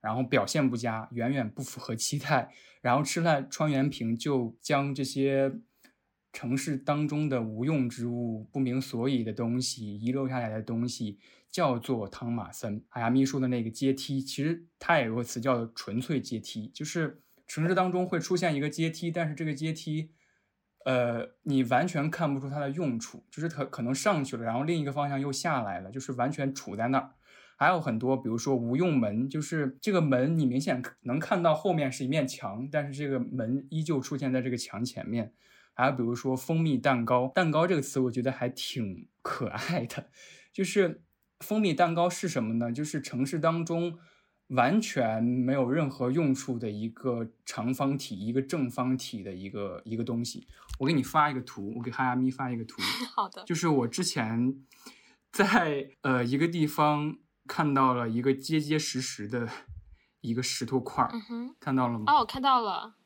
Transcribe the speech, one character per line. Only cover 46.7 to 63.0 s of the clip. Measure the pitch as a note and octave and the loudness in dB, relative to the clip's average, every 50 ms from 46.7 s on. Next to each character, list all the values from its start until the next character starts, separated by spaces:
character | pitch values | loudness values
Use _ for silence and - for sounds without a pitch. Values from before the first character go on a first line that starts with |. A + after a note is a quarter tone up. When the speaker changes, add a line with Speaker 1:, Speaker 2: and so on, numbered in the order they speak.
Speaker 1:
一 | G#2 G#2 A2 A2+ | -4 -4 -4 -6
个 | A2+ - - C3 A#2+ A#2 A2+ A2+ - _ _ | -6 -4 -2 -2 -2 -2 -4 -6 -8 _ _
长 | - - - A2 A#2+ C3 | -10 -6 -4 -2 -2 0
方 | - C#3+ C#3 C#3 | 0 0 0 0
体， | C#3 - - G#2+ | -2 -4 -8 -8
一 | F#2+ G2 A2 A#2 | -6 -4 0 0
个 | C3+ C3 | 0 0
正 | C3+ - E3 C3+ A#2+ | 0 -2 -2 -2 -2
方 | A#2 - B2 B2+ C3 B2+ | -2 -2 0 0 0 0
体 | - - - A2 F#2+ | -2 -6 -8 -8 -8
的 | G2 F#2+ | -8 -8
一 | F2+ F#2+ G2 | -8 -10 -8
个， | G2 G#2 G2+ G2 F2+ - - | -6 -6 -6 -6 -6 -8 -8
一 | A2+ A2 | -6 -4
个 | A2+ A#2 | -4 -2
东 | - A#2+ A#2 A#2 | -2 -2 -2 -2
西。 | A#2 - - - _ - - - - - - | -4 -6 -12 -14 _ -20 -20 -16 -14 -8 -2
我 | C3 | 0
给 | C3+ E3+ | 2 2
你 | C#3+ B2+ | 2 0
发 | - - D#3 D3 D3+ | 2 2 4 4 4
一 | C#3 | 2
个 | C3 | -2
图， | A#2+ - - - G2 G2+ A2+ | -6 -8 -10 -8 -8 -8 -6
我 | A#2 A#2 | -6 -8
给 | C3 | -8
哈 | A#2+ - C3 | -2 0 0
亚 | B2+ B2 | 2 2
咪 | B2+ B2+ C3 | 2 2 0
发 | C3 - C#3 B2+ | 0 0 -4 -4
一 | B2 A#2 | -2 -4
个 | A2+ | -6
图。 | A2+ - - - - - | -8 -8 -6 -4 -4 -4
Speaker 2:
<laughs> | - B3 A#3 - | -4 -6 -6 -2
好 | - G#3 F#3+ | -4 -4 -4
的。 | - - F#3+ | -6 -14 -6
Speaker 1:
就 | - F3 | -4 -4
是 | D#3 E3 E3+ | 0 4 4
我 | D3+ C3+ A#2+ A#2 | 4 4 4 2
之 | - - F#3 | 0 -2 -2
前 | F3+ - D3 A#2 A2 A2+ A#2 A#2+ B2+ C3+ C3+ - _ - _ - - - - _ - _ _ _ _ - | -2 0 -2 -2 0 2 2 2 2 0 -2 -8 _ -20 _ -20 -20 -20 -20 _ -20 _ _ _ _ 2
在， | - G3 F3+ G3 G#3+ F3 D#3 D3 C#3 C3+ - - _ - | 4 4 6 6 4 4 4 2 0 -2 -6 -12 _ 0
呃， | C#3 C3 B2+ A#2+ | 2 2 4 4
一 | A#2+ C3 | 2 2
个 | C#3 D#3+ | 4 2
地 | E3+ E3+ F3 D#3 | 2 4 2 2
方 | C#3+ - - D3+ D3+ D3+ D3 D3 D3+ D3+ - _ _ _ _ _ | 2 4 4 4 4 4 4 0 -2 -4 -6 _ _ _ _ _
看 | - - - - C#3+ C#3 | -8 -2 2 2 4 6
到 | C3+ C3+ C3 B2+ | 6 6 6 6
了 | B2 A#2+ A#2 | 4 0 0
一 | A2+ A#2 | 0 2
个 | A#2+ C3+ C3+ | 4 2 2
结 | C3+ - - D#3+ D#3 | 2 0 0 0 0
结 | D3 D3 D#3 D3+ | 2 2 0 0
实 | D3+ - - B2+ | 0 0 -4 -4
实 | B2+ - - - G#2 G#2 | -4 -4 -6 -8 -8 -6
的 | A#2 A#2+ A#2+ A2+ - - - - - - - - - - _ _ _ _ | -4 -4 -4 -4 -6 -10 -14 -16 -16 -18 -16 -20 -20 -20 _ _ _ _
一 | - A#2 A#2 | -4 -2 -2
个 | A#2+ B2+ | 0 0
石 | - - - B2 | -2 -4 -4 -4
头 | A2+ C3+ C3 | 0 0 0
块 | - - - - B2+ | 0 0 0 2 2
儿。 | - - | 2 0
Speaker 2:
嗯 | A#3 | -6
哼。 | G#3+ - A#3 A#3 A#3+ B3+ - _ | -8 -8 -8 -8 -8 -10 -12 _
Speaker 1:
看 | - D3+ C3 | -4 0 2
到 | C3 B2+ | 2 2
了 | A#2+ A#2 A2+ | 2 0 0
吗？ | G#2+ - C#4+ | 2 4 6
Speaker 2:
哦， | D4+ A#3 | 6 4
看 | - - C4+ | 2 -2 0
到 | C4 C#4 C4 B3 | 4 4 4 4
了。 | A#3 G#3 F3+ - - A3+ G#3+ _ | 4 2 -2 -4 -6 -10 -16 _